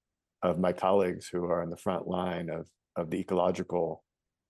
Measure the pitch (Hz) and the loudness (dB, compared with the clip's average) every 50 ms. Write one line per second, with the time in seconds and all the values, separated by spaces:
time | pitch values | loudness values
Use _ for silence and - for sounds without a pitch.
0 | _ _ _ _ _ _ _ _ - 90 87 85 92 90 87 - 92 92 98 98 | _ _ _ _ _ _ _ _ 0 0 2 2 2 0 0 2 2 4 4 4
1 | 95 90 87 87 - - - 87 87 87 85 87 87 85 85 - - 101 92 85 | 4 2 0 -4 -8 -6 -4 -4 0 0 0 0 -2 -4 -6 -4 -4 -2 -2 -2
2 | - 87 90 90 90 90 87 85 87 82 78 82 82 - _ _ _ _ _ 90 | -2 -2 -2 -2 -2 -2 -2 -4 -4 -4 -6 -8 -8 -12 _ _ _ _ _ -6
3 | 85 80 85 90 92 - 95 90 87 90 92 95 90 - 87 87 85 80 80 - | -4 -2 -4 -4 -2 0 2 4 4 4 2 0 -2 -2 -2 0 0 -2 -4 -8
4 | _ _ _ _ _ _ _ _ _ _ | _ _ _ _ _ _ _ _ _ _